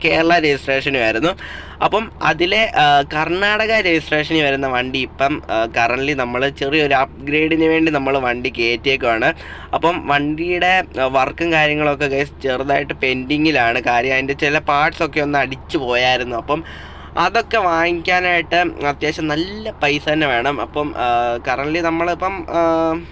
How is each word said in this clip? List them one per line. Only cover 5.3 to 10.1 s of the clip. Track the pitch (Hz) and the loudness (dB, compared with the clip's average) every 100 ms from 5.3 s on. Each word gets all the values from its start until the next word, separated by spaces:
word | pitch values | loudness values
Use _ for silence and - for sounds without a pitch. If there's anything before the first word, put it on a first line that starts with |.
| 151 - | 0 -2
ആ, | 113 113 | -2 0
currently | 120 117 123 139 135 | 2 2 2 0 -2
നമ്മൾ | 123 123 139 | -2 -2 -2
ചെറിയൊരു | 139 139 156 143 | -2 0 2 4
അപ്ഗ്രേഡിന് | 135 135 - 139 151 156 160 160 | 2 0 -4 -2 0 2 4 4
വേണ്ടി | 160 160 | 4 2
നമ്മൾ | 151 135 139 | 0 0 0
വണ്ടി | 127 123 127 | 0 -2 -4
കയറ്റിയേക്കുവാണ്. | 117 117 120 135 135 127 113 135 165 - - - | 0 0 0 0 0 2 2 2 0 -8 -14 -6
അപ്പം | - 160 180 | 0 0 0
വണ്ടിയുടെ, | - | 0